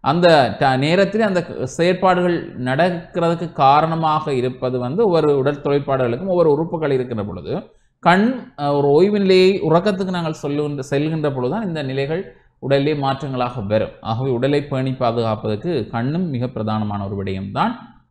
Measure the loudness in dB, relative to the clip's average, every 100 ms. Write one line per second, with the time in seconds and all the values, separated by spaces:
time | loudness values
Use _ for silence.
0 | 0 4 6 6 4 2 0 2 2 2
1 | 2 2 0 0 -4 -8 -8 0 0 2
2 | 2 4 2 0 -6 -8 -4 2 2 0
3 | -6 -2 0 -2 -4 2 4 4 2 0
4 | 0 0 0 -2 -2 -4 -4 -2 -4 0
5 | 2 4 2 2 0 -2 0 0 0 0
6 | 0 -2 -2 2 4 2 0 -4 0 0
7 | -2 -6 -6 -8 -8 -8 -8 _ _ _
8 | 2 4 4 0 -12 -6 0 2 4 6
9 | 4 4 4 6 6 4 2 2 2 -2
10 | -4 -4 -4 -6 -4 -4 -4 -6 -4 -2
11 | -2 -2 -4 -2 -4 -4 -4 -6 -4 -4
12 | -2 -4 -8 -18 _ _ 0 0 2 0
13 | -2 -2 -6 -4 -4 -4 -2 0 0 -6
14 | -6 -4 -2 0 0 0 -2 -4 -4 -2
15 | -2 0 -2 -2 -4 -4 -4 -4 -4 -4
16 | -2 -2 -4 -4 -4 -4 -4 -2 -4 -4
17 | -6 -6 -6 -6 -6 -2 -2 -4 -14 -20
18 | _